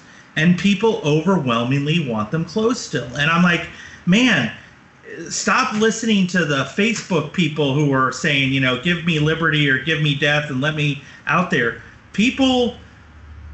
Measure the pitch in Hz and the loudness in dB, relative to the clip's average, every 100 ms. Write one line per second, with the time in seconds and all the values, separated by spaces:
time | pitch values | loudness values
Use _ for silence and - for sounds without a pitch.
0 | - - - 156 165 180 202 190 226 - | -20 -20 -10 0 2 4 2 2 2 2
1 | 147 151 170 180 127 117 120 143 143 170 | 2 2 2 0 2 0 0 0 0 0
2 | 131 107 104 160 165 220 226 254 - 135 | 0 -4 -2 -4 -2 0 0 0 -4 -8
3 | 123 143 151 170 175 165 - - - - | -6 -2 0 4 4 2 -4 -14 -20 -6
4 | 175 208 254 160 110 - - - - - | 2 4 4 2 -2 -6 -18 -20 -20 -20
5 | - - 175 - - 220 220 214 220 220 | -18 -16 -10 -6 0 0 0 0 0 0
6 | 226 202 180 185 151 139 131 - 220 214 | 0 2 2 0 0 0 -2 -2 0 -2
7 | - 170 147 - 156 156 143 139 147 131 | -2 -2 -2 -2 -2 0 0 0 2 2
8 | 127 - 160 139 135 135 131 - 175 170 | 0 -2 -2 0 0 0 0 0 -2 -2
9 | 170 151 151 160 160 151 143 131 160 151 | -2 0 0 0 0 2 2 0 0 0
10 | 151 135 147 147 147 131 147 156 147 139 | 0 0 0 0 -2 -2 -2 -2 -2 -4
11 | - - - 160 180 147 117 - - - | -10 -10 -2 -2 0 0 -2 -4 -12 -20
12 | - - 240 - 262 247 240 - - - | -8 0 0 2 2 2 0 -4 -14 -20
13 | - - - - - | -20 -20 -20 -20 -18